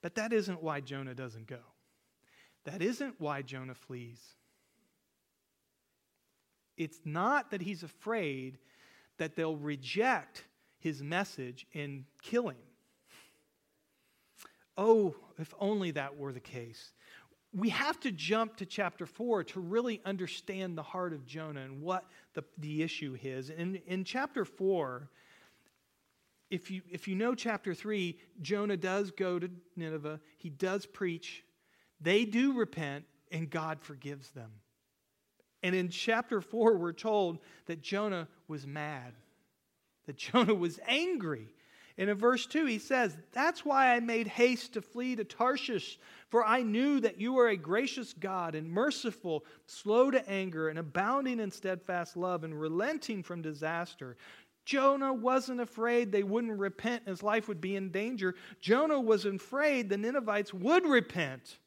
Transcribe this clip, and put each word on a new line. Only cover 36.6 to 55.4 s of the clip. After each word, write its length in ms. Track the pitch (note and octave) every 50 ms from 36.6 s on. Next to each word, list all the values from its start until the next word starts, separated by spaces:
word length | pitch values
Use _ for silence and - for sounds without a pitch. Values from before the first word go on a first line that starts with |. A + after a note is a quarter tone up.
| A3+ A3+ A3+
we're 160 | F3+ E3+ E3+ E3
told 460 | - - A3 G#3+ G#3 G3 F3 E3 E3 - - - - _
that 140 | - E3+ E3
Jonah 460 | C#3 - G3 G3+ G#3+ G#3+ G3 F3 E3 D#3 - _ _ _
was 180 | D#3 D3 C3+
mad, 480 | C#3 C#3 D3+ D3+ D3+ D3+ C3+ B2 B2 A#2 A#2 - _ _ _ _ _ _ _ _ _ _ _ _ _ _ _ _
that 100 | - C#3
Jonah 380 | - - - - B3 A#3+ F#3+ A3
was 260 | F#3+ F3 E3+ E3 - -
angry. 680 | - B3 C#4+ E4+ F#4 F#4 C#4 F#3+ D#3+ D3 A2+ A2 G#2+ - _ _ _ _ - - - -
And 140 | - F#3 G3+
in 80 | G#3 G3
verse 260 | G#3+ A#3+ B3+ A#3+ -
two, 220 | - - D4+ D#4+
he 120 | C4+ A3+ G#3
says, 380 | - - C4 B3+ A#3+ G3+ D3+ D#3+ - - -
"That's 320 | A#3+ C#4 E4 E4+ - -
why 300 | D4 C#4+ C4+ C4+ B3+ A#3+
I 60 | A#3+
made 260 | A#3 A#3 A#3 A3+ A#3
haste 480 | G#3 - - A#3+ B3 B3+ A#3 - - -
to 80 | A3 F#3+
flee 340 | - - A#3+ B3 B3+ B3+
to 80 | A3+ G#3
Tarshish, 720 | - - - A3+ B3+ C#4 C#4 - - A#3+ F#3 - - - - - - - - - _
for 160 | - A3+ A3+
I 180 | G#3+ A3+ C4 B3
knew 380 | A3 G#3 A3+ C4 C#4+ D4 C4+
that 200 | A3 A#3 - F3+
you 180 | G3+ A#3+ C4 C4
are 100 | A#3+ A#3
a 80 | G#3
gracious 560 | F3+ D#3 D#3 F3+ G#3+ C4+ C4 - C4+ A#3 - -
God 420 | - D#3 F#3+ F#3+ F#3 F3 E3 D#3
and 140 | D#3 D#3 E3
merciful, 760 | E3+ G3 B3 D4 C#4 - - A#3 F#3 - - F3+ D#3+ D3+ - - - - _
slow 440 | - - - - G3+ G#3+ A#3 B3+ C#4
to 180 | B3+ B3+ - F#3+
anger, 400 | G3 G3 F#3+ F#3 E3+ D#3+ D#3+ D#3+
and 100 | D#3 D#3+
abounding 600 | E3+ D3+ C3+ F3 F#3+ G#3+ B3+ C#4 C#4 C4 B3 A3+
in 100 | A3 G3
steadfast 640 | - - - F#3+ F#3 F3+ F3+ - F#3 F3 E3+ - -
love, 280 | F3+ F3 F#3 F3+ F3 D#3
and 160 | D#3+ D#3 D3+
relenting 600 | D#3 D#3 D#3+ F3 G#3 C4+ D#4+ D4+ - - A3+ G3 E3+
from 200 | - F3 E3+ D#3+
disaster." 720 | D#3 D#3 C#3+ D#3 D#3 E3 E3+ F3 E3+ - - C#3 B2+ A#2+ - - - - - - _ _ _ _
Jonah 460 | - C#4 C#4 C4+ C#4 C#4 C#4 C4+ C4+ C4
wasn't 480 | A#3+ A3 B3 B3+ C4+